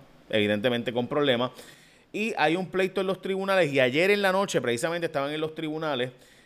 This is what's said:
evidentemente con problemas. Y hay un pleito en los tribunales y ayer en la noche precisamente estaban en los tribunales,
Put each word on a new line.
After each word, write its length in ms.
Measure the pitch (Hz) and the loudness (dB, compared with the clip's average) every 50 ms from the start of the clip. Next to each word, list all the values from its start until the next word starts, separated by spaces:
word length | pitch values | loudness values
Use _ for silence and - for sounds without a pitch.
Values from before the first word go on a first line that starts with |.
| - - - - - - | -20 -20 -20 -20 -8 -2
evidentemente 600 | - 107 104 104 104 104 104 127 120 120 117 127 | 0 2 2 2 2 2 0 0 0 -2 -2 -2
con 160 | 113 123 123 120 | -2 -2 -2 -2
problemas. 420 | 147 147 147 139 120 117 127 120 - - - - - - - - - _ _ _ | 0 0 2 2 2 2 0 -2 -4 -10 -18 -20 -20 -20 -20 -20 -20 _ _ _
Y 200 | - - 214 226 - - | -6 -6 -4 -4 0 0
hay 160 | 151 156 165 | 2 2 2
un 140 | 185 180 - | 0 -2 -2
pleito 320 | - 185 190 185 190 196 | -2 0 0 0 0 -2
en 80 | 190 190 | -2 -2
los 120 | 185 185 | -4 -4
tribunales 520 | - 190 190 190 190 196 190 190 170 147 | -4 -4 -4 -2 -2 2 2 2 2 4
y 80 | 139 135 | 4 4
ayer 320 | 127 127 127 151 180 196 | 4 4 4 4 4 4
en 100 | 208 202 | 4 4
la 80 | 202 190 | 2 2
noche 300 | 185 196 202 - - 156 | 2 2 0 0 0 0
precisamente 460 | 123 120 120 117 170 165 170 175 170 | 0 0 0 0 -2 -2 -2 -4 -4
estaban 260 | 160 - 143 139 143 | -4 -4 -4 -4 -4
en 80 | 151 156 | -4 -4
los 160 | 156 156 156 | -6 -6 -6
tribunales, 560 | 165 160 151 151 156 160 151 139 120 127 131 127 - - - - - - | -8 -8 -6 -6 -4 -4 -2 -2 -2 -2 -4 -6 -12 -20 -20 -20 -20 -20